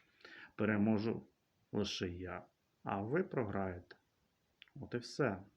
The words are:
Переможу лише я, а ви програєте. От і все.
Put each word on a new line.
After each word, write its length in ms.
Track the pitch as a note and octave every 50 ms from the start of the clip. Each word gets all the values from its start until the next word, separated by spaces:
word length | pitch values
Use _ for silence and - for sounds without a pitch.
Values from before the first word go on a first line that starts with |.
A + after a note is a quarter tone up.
| _ _ _ _ - - - - - - -
Переможу 720 | - G#2+ G#2 G#2+ G2+ G2+ A2 A2 G#2 G#2+ A#2 - - - - _ _ _ _ _ _ _ _
лише 380 | - G#2+ G2+ G2+ - - G2+ F2+
я, 360 | F2 F2+ F#2 F2+ F2+ F2+ - - _ _ _ _ _ _ _
а 180 | - A2 G2
ви 220 | G2+ A2 C3+ E3+ G3
програєте. 720 | - - C#3 A#2+ G2 G2+ G2 F#2+ F#2 F2+ F2 F2+ - - - _ _ _ _ _ _ _ _ _ _ _ _ - - _
От 180 | C#3+ B2+ - -
і 40 | A#2+
все. 460 | B2 - - - D3 A#2+ G2 F#2 F#2+ - _